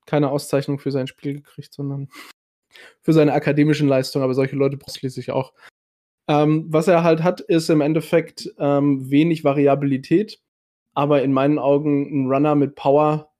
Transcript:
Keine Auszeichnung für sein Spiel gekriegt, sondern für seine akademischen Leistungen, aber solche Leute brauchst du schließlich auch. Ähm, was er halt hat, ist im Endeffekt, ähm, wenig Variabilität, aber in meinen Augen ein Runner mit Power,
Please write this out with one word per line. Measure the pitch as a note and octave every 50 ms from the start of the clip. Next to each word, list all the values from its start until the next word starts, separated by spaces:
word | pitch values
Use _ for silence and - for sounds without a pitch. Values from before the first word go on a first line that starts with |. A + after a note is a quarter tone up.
| _
Keine | - - D3 D3 C3+
Auszeichnung | C3+ D3 C#3+ - - C#3 C3+ - C#3+ C#3
für | - C#3
sein | C3+ C#3 C3 C3
Spiel | - _ - D3 C#3
gekriegt, | C#3+ C#3+ _ _ - C#3+ - -
sondern | - C#3 C#3 C#3 C#3 C#3 C#3 - - - - - _ _ _ _ _ _ _ _ - - - _ _
für | _ - D#3+
seine | D#3+ D3+ D3
akademischen | C3 D3 D3 D#3 C#3 D3 D3 D3+ D3+ C#3+ D3+ C#3
Leistungen, | C3+ C3 C3+ - - C#3+ C3+
aber | C3 C3
solche | C3 C3+ C3+ C#3+ C#3
Leute | C#3 C#3 C#3
brauchst | C3+ - - - -
du |
schließlich | - C3+ C3 - B2 -
auch. | - C3 C3+ - _ _ _ - _ _ _ _ _ _ _ _ _ _ _ -
Ähm, | D3+ D3 D3+ D3+ D#3 D#3 D#3+ E3
was | D#3 D#3+ E3 F#3+
er | F3+ E3 E3
halt | E3+ E3 E3 D#3+
hat, | F3+ F3+ -
ist | - - F#3+ E3 D#3+ -
im | E3 D#3
Endeffekt, | C#3+ D3 D#3+ D#3+ D#3 - - E3 D#3+ - - - - - - -
ähm, | D#3 C#3+ C#3+ C#3+ C#3+ C#3+ C#3 C3+ C3 C3
wenig | C#3 C#3+ D#3 E3+ E3+ D#3+ D#3+
Variabilität, | D3 C#3 D3 C#3+ C#3 C#3 C#3 C#3+ C#3 C#3 C3 C3 - E3 F3 G#3+ G#3+ - _ _ _ _ _ _ _ _ _ _ _ _
aber | C#3+ C#3+ D3 D3 C#3+ B2+
in | C3+
meinen | C3+ C3 C3+ C#3+ D3+ D3
Augen | A#2+ C#3 C#3+ C#3+ D3+ D3+ C#3+ C#3+ C#3+ C#3+ D3+ C#3+ C3
ein | B2+
Runner | C3 C#3 C#3+ D3+ D3+
mit | D3 C#3+ C3+ C#3
Power, | - - C#3+ C#3 D3 D3+ D3+ D3+ D3+ D3+ _ _ _